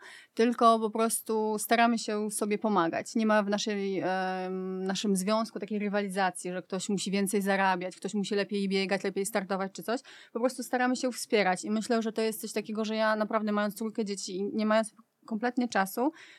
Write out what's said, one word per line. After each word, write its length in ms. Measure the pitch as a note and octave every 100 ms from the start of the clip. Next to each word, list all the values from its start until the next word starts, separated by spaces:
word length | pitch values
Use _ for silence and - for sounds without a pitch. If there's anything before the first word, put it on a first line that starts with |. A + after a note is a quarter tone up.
| - - -
tylko 460 | - A#3 A#3 A#3 A3+
po 100 | A3
prostu 640 | A3 A3+ - - A3 G#3+ G#3+
staramy 380 | - A#3 A#3 A3+
się 320 | - G#3+ G#3+
sobie 260 | - G#3 G#3
pomagać. 580 | A3 G3+ E3 - - A#3
Nie 100 | A3
ma 180 | G#3+
w 60 | G3+
naszej, 500 | G#3 A3 G3+ G3 F#3
em, 840 | F3+ F#3 F#3 F#3 F#3 F#3 F#3 F#3
naszym 320 | F#3+ F#3+ G#3+ F#3+
związku 440 | F#3 A3 A3+ G3+
takiej 200 | G3+ G#3
rywalizacji, 720 | G#3 G3+ G3+ F#3 F#3+ F3+ F3+
że 100 | F3+
ktoś 280 | - F#3+ -
musi 220 | G3 -
więcej 300 | G3 G3 G#3
zarabiać, 540 | G3 G3 F#3+ F#3 F#3 -
ktoś 180 | G3
musi 220 | G#3 F#3+ G3+
lepiej 340 | G3 G3+ G3
biegać, 340 | F#3+ F#3+ G3
lepiej 220 | G3+ F#3+ G3
startować 460 | G#3 G3 F#3+ F#3+
czy 120 | F#3+
coś. 160 | E3+ B3 - - -
Po 60 | A#3
prostu 240 | B3 B3
staramy 320 | B3 B3 B3+ B3+
się 160 | B3+
wspierać 540 | A3+ - A3 F#3 F3+ G#3
i 60 |
myślę, 300 | G#3+ G3+ A3+
że 100 | A3
to 100 | A3
jest 200 | A3 A3
coś 100 | G#3+
takiego, 320 | A3 G#3 G#3+ G#3+
że 100 | A3
ja 200 | A3 G#3+
naprawdę 360 | G#3+ A3 G#3+
mając 240 | G#3 G#3 G3
trójkę 300 | A3 G#3+ G3+
dzieci 300 | G3 - F#3
i 60 | G3+
nie 120 | A3 G#3+
mając 280 | A3 G#3+ - _ _ -
kompletnie 420 | G#3+ B3 B3+ A#3+
czasu, 440 | G3+ G3 - C#4 - -